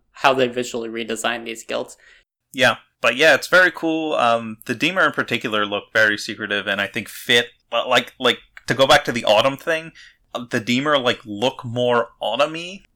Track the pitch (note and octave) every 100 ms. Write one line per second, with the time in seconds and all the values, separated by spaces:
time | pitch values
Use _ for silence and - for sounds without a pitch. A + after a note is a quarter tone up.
0 | _ - C#3+ C3 B2 A#2+ B2 A#2+ A2+ A2+
1 | A2+ A2+ A#2 A#2 A#2 A2+ - A#2 B2+ -
2 | _ _ _ _ _ B2+ B2 A2 _ _
3 | A#2+ B2 D#3 C3+ - F3+ F3+ - D#3+ D#3+
4 | D#3 - A#2+ A#2 A2+ A2 - A#2 D3+ F#3
5 | D#3 C#3 - A#2+ B2+ G#2+ G2+ G2+ - A2
6 | A2 G#2 - G#2 G#2 G2+ G2 G2 G2 A#2
7 | G2+ - - A#2+ A#2 _ _ A#2 B2 B2
8 | B2 - B2 A2+ _ - - B2+ D3 D3
9 | - A#2+ - G#2 C3+ C3+ - D#3+ E3 -
10 | - _ _ A#2 A#2+ B2 G#2+ B2 D3 C#3+
11 | B2 G#2 G#2+ G2+ B2+ - B2 A#2+ B2 A#2
12 | A2+ _ G#2+ A#2 D3+ D#3+ F3 G3 _